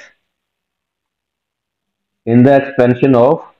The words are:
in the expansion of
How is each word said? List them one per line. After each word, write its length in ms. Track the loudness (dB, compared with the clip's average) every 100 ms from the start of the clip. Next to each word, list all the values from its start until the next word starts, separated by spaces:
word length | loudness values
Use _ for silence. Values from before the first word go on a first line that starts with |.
| -20 _ _ _ _ _ _ _ _ _ _ _ _ _ _ _ _ _ _ _ _ _ -2
in 160 | 0
the 120 | 2
expansion 580 | 0 -2 -2 -2 0 0
of 300 | 0 0 -2 -8